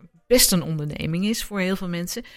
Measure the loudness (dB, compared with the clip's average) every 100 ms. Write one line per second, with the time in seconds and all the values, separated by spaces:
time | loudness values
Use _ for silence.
0 | -20 _ _ 4 6 4 0 -4 -4 -6
1 | -4 -2 0 -2 -4 -2 -2 -2 -4 -4
2 | -4 -8 -10